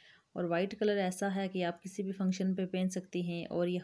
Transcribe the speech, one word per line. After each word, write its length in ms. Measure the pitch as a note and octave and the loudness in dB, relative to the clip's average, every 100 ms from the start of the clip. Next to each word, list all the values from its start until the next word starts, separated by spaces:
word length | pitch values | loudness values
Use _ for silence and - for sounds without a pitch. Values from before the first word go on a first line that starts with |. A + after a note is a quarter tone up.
| - - _ - | -20 -20 _ -4
और 100 | F3 | 0
वाइट 260 | E3+ G3 | 2 0
कलर 240 | G#3 G#3+ G3+ | 2 2 4
ऐसा 300 | F#3 F#3 G3 | 0 0 0
है 180 | F#3+ F#3+ | 0 -2
कि 140 | F#3+ | 0
आप 160 | F3 F3 | -2 -2
किसी 200 | F#3 - | -8 -6
भी 80 | F#3+ | -4
फंक्शन 420 | F#3+ F#3 F#3 F#3+ F#3 | 0 0 2 2 2
पे 100 | F#3 | 0
पहन 220 | F#3 F#3 | 0 0
सकती 320 | F#3 F#3 F3+ | -2 -4 -4
हैं 220 | F3 E3+ - | -2 -4 -2
और 200 | F3 F3 | 0 2
ये 140 | F3+ | 0